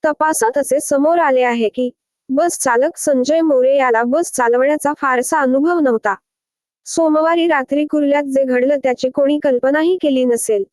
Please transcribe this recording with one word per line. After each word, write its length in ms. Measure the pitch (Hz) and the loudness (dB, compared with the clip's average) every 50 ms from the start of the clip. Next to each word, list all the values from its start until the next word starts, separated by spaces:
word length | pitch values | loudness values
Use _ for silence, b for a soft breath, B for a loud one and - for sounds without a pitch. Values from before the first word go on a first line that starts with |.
| - | -2
तपासात 520 | 311 302 _ 311 311 311 - - - 262 | -2 -2 _ -2 -2 0 0 -2 -2 0
असे 220 | 285 269 - 254 294 | -2 -2 0 -2 -2
समोर 400 | - - 294 269 285 311 339 339 | -2 -2 -2 0 2 2 2 2
आले 220 | 320 285 262 254 | 2 2 2 2
आहे 280 | 247 247 233 233 226 208 | 2 0 0 0 -2 -2
की, 200 | _ 247 254 247 - _ _ _ _ _ _ - | _ -4 -6 -6 -6 _ _ _ _ _ _ -4
बस 300 | 262 277 330 349 - - | -2 0 0 0 -2 -2
चालक 380 | - 262 240 240 262 330 339 | -2 0 0 2 0 -2 -2
संजय 440 | - - 302 285 254 247 277 302 330 | -4 -2 0 0 0 0 0 0 0
मोरे 360 | 330 311 285 254 254 262 277 | 2 2 2 2 2 2 2
याला 260 | 285 262 254 226 220 240 | 2 2 2 2 0 0
बस 280 | 240 262 320 339 - | 0 0 -2 -2 -4
चालवण्याचा 640 | - - 247 233 240 247 262 285 302 302 - 285 302 | -2 -2 0 2 2 2 2 0 0 0 -2 -4 -4
फारसा 420 | - - 269 254 240 262 - 330 311 | -2 -2 -2 -2 -2 -2 -2 -2 0
अनुभव 400 | 277 254 254 269 294 330 359 349 | 0 0 0 2 2 0 0 2
नव्हता. 360 | 302 262 233 220 - 208 196 - _ _ _ _ _ _ _ _ _ _ _ _ _ | 0 0 0 0 -2 -4 -6 -6 _ _ _ _ _ _ _ _ _ _ _ _ _
सोमवारी 640 | - - 330 330 311 302 311 320 320 339 339 330 | -6 -2 0 0 2 2 2 2 2 0 0 2
रात्री 380 | 339 311 277 262 _ 277 294 302 | 0 0 -2 -2 _ -2 -2 -2
कुर्ल्यात 380 | 302 - 302 294 277 285 294 294 | -2 -2 0 0 0 0 0 -2
जे 200 | 277 262 269 269 | -2 0 0 0
घडलं 340 | 254 254 247 247 269 294 | 0 0 0 0 0 0
त्याची 320 | 277 269 262 247 - - 254 | 0 0 -2 -2 -2 -4 -4
कोणी 300 | - - 285 277 294 294 - | 0 0 0 0 0 0 0
कल्पनाही 540 | 294 254 240 254 262 285 302 311 349 370 359 | 0 0 0 0 0 0 2 0 0 0 0
केली 240 | - 294 269 262 254 | 0 0 0 2 2
नसेल. 380 | 247 240 226 - - 220 202 196 _ | 0 0 -2 0 -2 -2 -2 -2 _